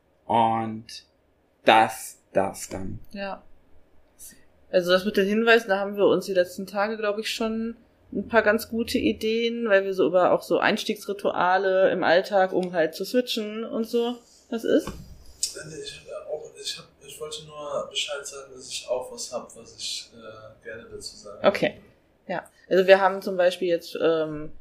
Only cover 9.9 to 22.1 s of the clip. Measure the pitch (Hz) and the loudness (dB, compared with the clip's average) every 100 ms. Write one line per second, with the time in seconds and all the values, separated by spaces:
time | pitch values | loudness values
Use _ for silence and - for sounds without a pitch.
9.9 | 190 139 180 175 - - 170 127 214 - | 2 4 4 4 4 2 0 2 0 -2
10.9 | 214 - 196 - - 175 185 190 190 190 | -6 -6 -4 -4 0 2 2 2 4 4
11.9 | 185 120 170 190 202 185 185 180 175 160 | 2 4 4 4 2 2 2 -2 0 0
12.9 | - 190 254 247 - 214 214 226 - 226 | -2 -2 0 0 -2 -6 -8 -6 -6 -2
13.9 | 233 233 240 - - - 233 220 294 - | -2 -2 -4 -12 -20 -10 -6 2 2 2
14.9 | - - - - - - - 156 156 - | -10 -16 -20 -20 -8 -8 -8 -14 -12 -12
15.9 | - - - - - - - - - - | -14 -14 -14 -10 -10 -12 -14 -12 -12 -14
16.9 | _ 143 - 151 151 151 151 147 - - | _ -20 -14 -12 -12 -14 -14 -8 -8 -6
17.9 | - - - - 139 - 127 123 - - | -6 -6 -8 -10 -14 -16 -18 -12 -10 -6
18.9 | 127 123 120 - 120 - - 113 - - | -6 -6 -12 -10 -10 -12 -20 -20 -12 -10
19.9 | - - 117 110 107 110 107 113 113 107 | -10 -12 -18 -20 -18 -20 -20 -16 -16 -16
20.9 | 104 - - 104 101 - - - - - | -16 -16 -18 -20 -2 0 0 -2 -4 -20
21.9 | _ _ | _ _